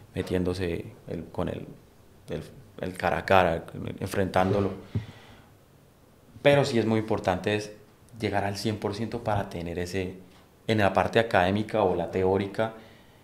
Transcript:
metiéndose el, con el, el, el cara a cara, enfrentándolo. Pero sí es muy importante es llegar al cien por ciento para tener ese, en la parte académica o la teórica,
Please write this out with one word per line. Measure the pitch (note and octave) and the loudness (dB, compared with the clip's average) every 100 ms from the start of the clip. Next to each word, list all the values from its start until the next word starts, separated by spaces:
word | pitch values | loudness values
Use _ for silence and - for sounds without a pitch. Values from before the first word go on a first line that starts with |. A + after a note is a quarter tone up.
| - F#2+ | -10 -8
metiéndose | F2+ F#2 F2+ F2+ F2+ E2+ - - - | -2 0 0 0 -2 -4 -8 -14 -10
el, | F2 D#2+ | -10 -8
con | - E2+ | -6 -6
el, | - - - - - - - - | -6 -10 -16 -20 -20 -20 -20 -10
el, | D#2 D#2 - - - | -10 -10 -18 -20 -10
el | F#2 | -8
cara | F2+ F2+ D#2+ | -2 0 0
a | - | 4
cara, | F#2+ F2+ E2 - - - - | 6 6 0 -6 -10 -10 -8
enfrentándolo. | G2 - F#2 F#2 F#2+ G2+ G2 - - - - - - - - - - - _ _ - - - - | -4 -2 0 2 2 2 0 -4 -8 -8 -8 -14 -20 -20 -20 -20 -20 -20 _ _ -20 -20 -20 0
Pero | C#3+ C#3+ C3 | 4 6 4
sí | A#2 | 2
es | G#2+ | 2
muy | A2 | 2
importante | G#2+ G#2 - F2+ G#2+ G#2 | 0 0 0 0 0 -2
es | G#2 - - - - A2+ | -4 -14 -20 -20 -20 -6
llegar | G#2+ G2+ | -2 0
al | G2 G2+ | -2 -2
cien | A2+ G#2 | -4 -2
por | G#2+ | -4
ciento | G2 A2+ A#2 | -4 -6 -4
para | - G#2 G2 | -2 -2 -2
tener | F2 E2+ E2+ | -6 -6 -6
ese, | F2+ F#2+ F2+ - - - - _ - | -4 -4 -4 -8 -18 -20 -20 _ 0
en | A2 | 4
la | G2 | 4
parte | F#2+ F2 A#2 | 4 4 2
académica | A2+ G2 F2+ G#2 G#2 A2 | 4 4 4 2 0 2
o | G2 F2 | 2 2
la | E2 | -2
teórica, | G2 F#2 F#2+ G2+ - A2 - - - - - | 0 2 2 0 -2 -4 -6 -18 -20 -20 -20